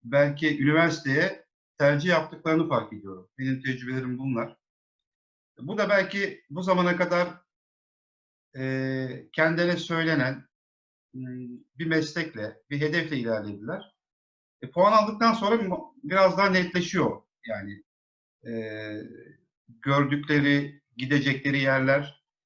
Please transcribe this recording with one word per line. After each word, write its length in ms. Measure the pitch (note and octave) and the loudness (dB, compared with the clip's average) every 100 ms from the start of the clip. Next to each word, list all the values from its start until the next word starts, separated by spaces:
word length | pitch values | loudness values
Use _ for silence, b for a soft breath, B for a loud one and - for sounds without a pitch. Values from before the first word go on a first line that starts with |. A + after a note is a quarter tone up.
belki 600 | A#2 C#3+ C#3+ C#3+ D#3 C#3+ | 0 4 4 2 -2 2
üniversiteye 840 | C3+ D#3 E3 D#3+ C#3 C#3+ F#3 - _ _ _ - | 4 4 4 0 0 0 0 -4 _ _ _ 0
tercih 320 | C#3+ D3 F3+ | 2 4 2
yaptıklarını 600 | E3 - D3+ D#3+ D#3+ E3 | 0 0 -6 0 2 2
fark 240 | A#2+ G#2+ | 0 -2
ediyorum. 360 | G2+ G2 F#2 F#2 - | -10 -12 -14 -16 -6
Benim 220 | C3 C3 | -4 -4
tecrübelerim 560 | C3 B2+ B2 C3 B2+ B2+ | -4 -6 -6 -6 -4 -4
bunlar. 400 | C3+ A#2 A#2 - _ _ _ _ _ _ _ _ _ - | -4 -2 -4 -10 _ _ _ _ _ _ _ _ _ -14
Bu 180 | C3 G3+ | -6 -2
da 120 | G3 | 2
belki 560 | G3+ F#3 G3+ F#3+ - - | 2 2 -2 -4 -6 -12
bu 120 | D3 | -4
zamana 340 | F#3 F3+ F3+ F3 | 0 2 2 2
kadar, 320 | F3 C#3 F3 - _ _ _ _ _ _ _ _ _ _ _ C3 | 0 0 0 -6 _ _ _ _ _ _ _ _ _ _ _ -8
e, 720 | C3 C3 C3 C3 C3 C3 - | -4 -2 -2 -4 -6 -8 -6
kendine 440 | - D#3+ E3 F3 E3+ | 0 2 2 0 0
söylenen, 720 | - E3 D#3+ D3+ C3 C#3 - _ _ _ _ _ _ | -2 -2 0 2 0 -4 -12 _ _ _ _ _ _
m, 340 | C3 B2+ B2+ B2 B2 _ C3 | -14 -12 -12 -12 -16 _ -8
bir 100 | D#3+ | -2
meslekle, 760 | D#3+ D3+ E3+ D#3+ A2 G#2 - - | 0 0 -4 -8 -8 -10 -12 -10
bir 120 | C#3+ | -2
hedefle 360 | D3+ E3 D#3+ C#3 | -2 -2 -2 -4
ilerlediler. 800 | A#2 A2 G#2 G2+ A2+ F#3 - _ _ _ _ _ _ _ | -2 -4 -4 -10 -10 -12 -14 _ _ _ _ _ _ _
E, 100 | - | -4
puan 200 | F3 G3 | 4 6
aldıktan 420 | A3 G#3+ G#3+ A3+ | 6 4 4 2
sonra 220 | A3+ G3+ A3+ | 4 2 2
mu-, 400 | F#3+ F3 - _ | 0 -6 -8 _
biraz 340 | D3 F#3+ F#3+ F#3 | -2 4 4 6
daha 120 | G3 | 2
netleşiyor 720 | F#3 F3 F3+ F3 F3+ A#2+ - - _ A#2 | 2 0 -2 -2 0 0 -2 -12 _ -10
yani. 380 | G#2 G2+ G2+ _ _ _ _ _ _ A#2+ | -8 -10 -14 _ _ _ _ _ _ -10
E, 40 | A2+ A2 G#2+ G#2+ G#2+ - - - - _ _ _ | -8 -8 -10 -10 -12 -12 -18 -20 -20 _ _ _
gördükleri, 1120 | - C#3 C#3+ C3+ C#3+ D3 D3 C#3+ C#3+ C#3+ - _ - | -8 0 2 2 -2 0 2 4 2 0 -10 _ -8
gidecekleri 640 | B2+ C#3+ C3+ C3+ C#3 C#3 | -2 0 0 -2 -2 0
yerler, 640 | C3+ C3+ C3 C#3 C#3+ - _ _ | 2 2 2 2 -2 -14 _ _